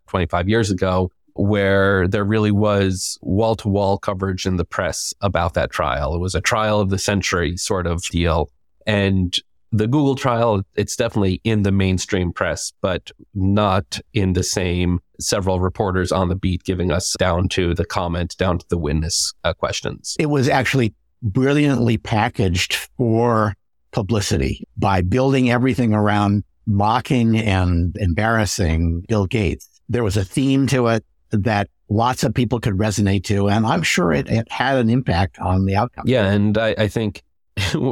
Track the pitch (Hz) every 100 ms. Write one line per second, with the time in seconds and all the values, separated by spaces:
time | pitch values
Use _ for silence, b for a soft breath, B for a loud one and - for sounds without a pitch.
0 | _ 95 85 87 92 113 104 92 95 92
1 | 92 - _ - 101 104 98 98 98 98
2 | 90 104 101 110 107 101 104 101 95 92
3 | - - - 95 113 113 104 98 98 101
4 | - 95 98 92 95 92 87 - 90 -
5 | - - 101 85 85 87 62 - 78 67
6 | 71 85 92 87 - 113 107 107 98 95
7 | - 101 - 90 80 90 - 98 85 85
8 | - 85 85 80 73 _ _ _ - 101
9 | 98 95 90 - - _ _ 104 110 147
10 | 139 131 135 117 117 101 - - 104 -
11 | 117 107 95 92 113 107 98 98 95 92
12 | - 95 87 - 90 73 - - 98 87
13 | - - - 101 98 101 104 95 - -
14 | - 107 95 90 - 104 90 87 90 85
15 | - - - 107 95 92 90 - 101 92
16 | 90 90 90 95 95 87 - 90 87 87
17 | - - 92 87 92 - 85 85 82 101
18 | 87 85 87 - 92 87 - 85 76 78
19 | 80 - - - 85 - - - - -
20 | - - 156 147 131 147 123 131 113 -
21 | _ _ 113 131 131 147 147 123 117 113
22 | - 110 120 - 95 87 - - - -
23 | 117 113 120 110 107 - _ _ _ -
24 | 95 113 98 104 - - - - 101 95
25 | 85 127 135 135 123 120 131 113 120 107
26 | 104 104 101 101 - _ - 98 107 123
27 | - 131 113 110 110 95 90 87 87 -
28 | 92 80 110 113 104 - 87 80 85 82
29 | 98 107 92 117 87 - - _ - 120
30 | 110 101 95 - 135 135 131 131 117 110
31 | - _ _ 107 107 104 101 _ - 107
32 | 120 127 135 107 113 117 113 95 107 101
33 | 101 98 - 101 101 107 110 170 156 -
34 | 175 143 135 113 113 - 127 135 110 127
35 | - 95 92 - 90 92 95 98 123 -
36 | - 123 98 104 104 107 113 104 107 117
37 | 107 - - _ _ - 95 160 127